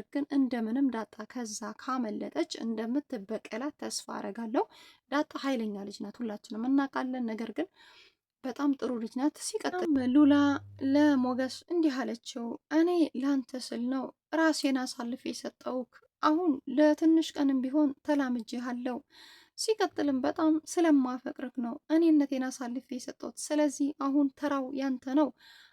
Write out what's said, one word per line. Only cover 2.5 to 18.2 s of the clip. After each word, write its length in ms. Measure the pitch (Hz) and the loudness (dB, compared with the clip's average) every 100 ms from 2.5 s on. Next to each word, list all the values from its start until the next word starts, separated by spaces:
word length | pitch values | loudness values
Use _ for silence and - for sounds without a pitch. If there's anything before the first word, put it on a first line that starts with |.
| - | -4
እንደምትበቀላት 1200 | 226 220 226 262 - 233 196 220 - 220 285 - | -6 -4 -2 -4 -4 -10 -8 -10 -8 -8 -8 -8
ተስፋ 300 | 226 - - | -10 -8 -8
አረጋለሁ። 520 | 220 208 196 226 262 - - - _ _ | -10 -8 -8 -4 -2 -2 -6 -20 _ _
ዳጣ 220 | 277 302 302 | -2 -2 -4
ኃይለኛ 360 | 269 262 214 202 | -4 -2 -4 -6
ልጅ 140 | 202 - | -10 -12
ናት፣ 160 | 208 - | -14 -8
ሁላችንም 480 | 240 208 - 220 240 | -8 -8 -10 -6 2
እናውቃለን። 580 | 277 277 262 262 254 233 | 2 2 -4 -6 -4 -4
ነገር 260 | 220 226 | -6 -6
ግን 160 | 214 349 _ - - - _ _ _ | -6 -6 _ -20 -20 -20 _ _ _
በጣም 280 | 262 233 285 269 | -10 -2 0 0
ጥሩ 160 | 254 247 | -2 -4
ልጅ 140 | 226 247 | -6 -2
ናት። 220 | 294 - | -2 -2
ሲቀጥል 540 | - 427 - 359 359 269 247 | -8 -4 -4 -2 0 0 4
ሉላ 240 | 269 285 285 285 277 - - 269 | 6 8 8 4 2 -6 -6 2
ለሞገስ 680 | 285 302 277 247 247 262 - - | 4 6 6 2 0 -4 -6 -4
እንዲህ 280 | 339 320 254 | 2 2 0
አለችው፣ 500 | 226 233 - 262 233 - _ | -4 -6 -10 -10 -8 -10 _
"እኔ 180 | 302 339 349 302 240 | 2 4 4 2 0
ላንተ 460 | 269 277 240 254 | 0 0 -2 -10
ስል 240 | - 233 240 | -8 -6 -4
ነው 160 | 262 247 - _ | -4 -6 -12 _
ራሴን 480 | 311 320 294 285 262 | 2 2 2 0 0
አሳልፌ 440 | 254 - 240 254 - | -2 -8 -8 -6 -8
የሰጠውክ። 680 | 240 - - 247 254 247 - _ _ | -8 -10 -10 -8 -6 -8 -16 _ _
አሁን 280 | 302 311 359 262 - | 2 2 2 0 -2
ለትንሽ 580 | 247 302 302 320 320 311 | 4 4 6 4 4 2
ቀንም 300 | - 285 269 | 0 0 0
ቢሆን 280 | 254 285 294 - | 0 2 2 0
ተላምጄሃለሁ። 920 | - 294 | -2 0